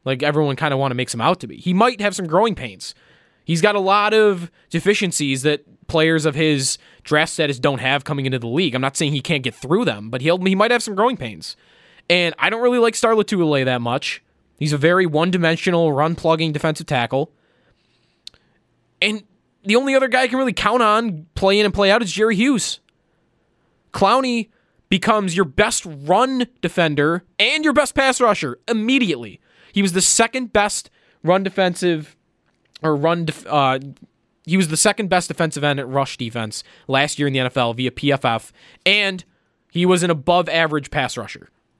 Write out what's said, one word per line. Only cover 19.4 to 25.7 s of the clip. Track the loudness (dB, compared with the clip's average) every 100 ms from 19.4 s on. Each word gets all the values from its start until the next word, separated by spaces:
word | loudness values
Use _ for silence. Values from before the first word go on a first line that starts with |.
| _ _
the | 0 2
only | 4
other | 2 2
guy | 0
I | 0
can | 0
really | -2
count | 0 0 2
on | 2 2 0 -6 -10
play | -2 2 4
in |
and | 2
play | 2 2
out | 2
is | 0
Jerry | 0 0
Hughes. | 2 2 0 -2 -8 _ _ _ _ _ _ _ _ _ _ _
Clowney | 0 2 2 0 -2 -6 _ _ _ _
becomes | -2 2 0 0 -2
your |
best | 0 2 0